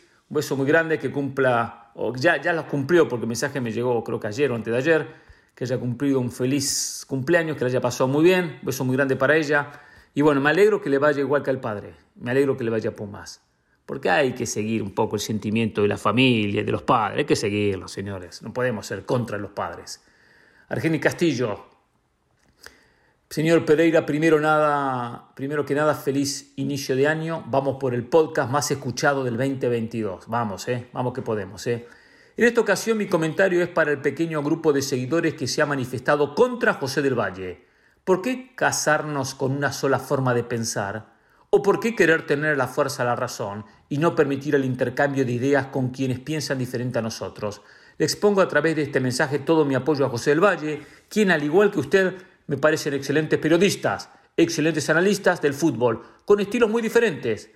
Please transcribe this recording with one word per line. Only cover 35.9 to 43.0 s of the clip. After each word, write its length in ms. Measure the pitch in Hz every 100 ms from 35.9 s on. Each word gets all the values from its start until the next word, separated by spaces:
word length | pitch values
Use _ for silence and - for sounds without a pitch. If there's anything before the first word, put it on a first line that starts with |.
| 120 - 147 143 -
contra 400 | 247 240 226 185
José 260 | 135 156
del 160 | 139 117
Valle. 480 | 98 90 92 87 _ _ _ _
¿Por 180 | - 185
qué 320 | 247 254 - -
casarnos 800 | 147 131 - 151 151 147 131
con 180 | - 135
una 200 | 139 139
sola 260 | 135 143 127
forma 380 | - 139 131 120
de 80 |
pensar? 720 | 117 120 113 123 98 107 - _ _ _ _
¿O 120 | 202
por 160 | 196 196
qué 160 | 226 226
querer 320 | 165 160 -
tener 260 | 143 156
a 20 | 143
la 100 | 123
fuerza 360 | - 135 131